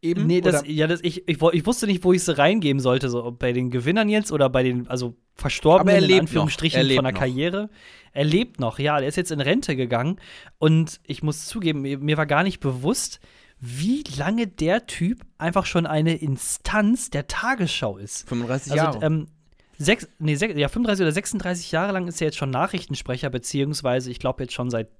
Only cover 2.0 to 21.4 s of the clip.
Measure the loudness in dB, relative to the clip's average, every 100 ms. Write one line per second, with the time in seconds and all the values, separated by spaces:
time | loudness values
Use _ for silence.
2 | 4 4 4 4 4 4 2 2 2 2
3 | 2 -4 -6 -4 -2 0 -2 -2 0 0
4 | 2 2 0 2 2 4 2 0 -4 -4
5 | -4 -8 _ -8 -6 0 6 6 8 6
6 | 6 6 4 0 -2 0 0 2 4 4
7 | 2 0 -2 0 -2 -4 -8 -12 -20 -20
8 | -14 -2 2 2 0 -4 -6 -2 0 0
9 | 0 -2 -4 -2 0 0 0 -2 0 0
10 | -2 -4 -8 -20 -20 _ 4 4 2 -4
11 | _ -6 -4 -4 -8 -4 -2 -2 -4 -4
12 | -2 0 2 2 0 -2 -4 -2 -2 -2
13 | -4 -10 _ _ _ _ -12 -4 -2 -2
14 | -4 -4 -2 0 -2 -2 0 0 -2 -4
15 | -2 -2 -8 _ -2 -2 0 0 0 2
16 | 2 0 -2 -4 -4 -4 -2 2 2 2
17 | 0 -6 -6 -6 -2 -2 -2 -2 -4 -6
18 | -10 -12 -6 -6 -2 -4 -2 0 0 0
19 | 0 0 -4 _ _ _ _ _ 0 0
20 | -2 _ -2 0 0 0 -2 0 0 2
21 | 2 0 -2 -6